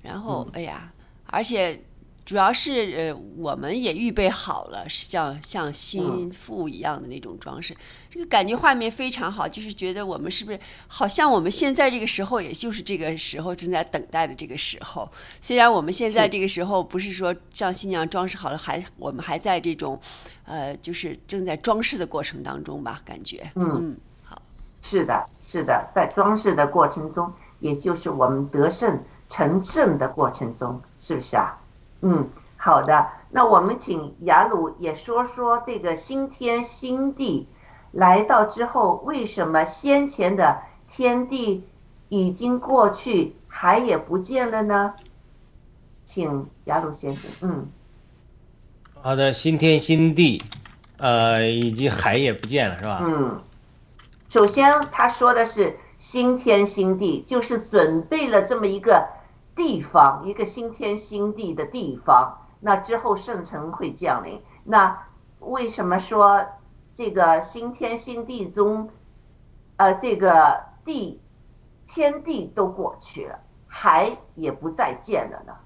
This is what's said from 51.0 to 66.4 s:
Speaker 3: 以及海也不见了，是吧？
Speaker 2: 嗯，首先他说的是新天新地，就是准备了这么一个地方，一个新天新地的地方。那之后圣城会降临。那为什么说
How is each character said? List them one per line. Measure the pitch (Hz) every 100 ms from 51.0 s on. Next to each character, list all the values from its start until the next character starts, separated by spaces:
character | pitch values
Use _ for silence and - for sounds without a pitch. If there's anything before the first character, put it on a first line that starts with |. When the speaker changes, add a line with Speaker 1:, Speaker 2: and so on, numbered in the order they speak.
| 135 117 113 113 113
Speaker 3:
以 | 117 120
及 | 110 135
海 | - - 113
也 | 135
不 | 101 110
见 | 139 107
了， | 87
是 |
吧？ | 104 104
Speaker 2:
嗯， | 170 151 127 101 - - _ - _ - - - -
首 | 226 202
先 | 233 277 294 285
他 | - 240
说 | - 240
的 | 240 226
是 | 220 175 - - -
新 | - 247 247 254
天 | 254 202 202
新 | 202 185 190
地， | 196 143 -
就 | 247
是 | 226 233
准 | - 208 160 160
备 | 165 311 269
了 | 208
这 | 190 247
么 | 202
一 | 196
个 | 220 190 - - - - _
地 | - 330 185
方， | 135 170 139 -
一 | 180
个 | 202
新 | 208 247 233
天 | 226 220 208
新 | - 208 208
地 | 208 190
的 | 156
地 | 147 254 165 123
方。 | - 123 127 - - _
那 | 208
之 | 196 196 226
后 | 226
圣 | 202 - 208
城 | - 165 156
会 | 165 175
降 | - 165 120
临。 | 85 95 - -
那 | - 214 185 - - - - _
为 | - 254 226
什 | - 180
么 | 185
说 | - 214 202 202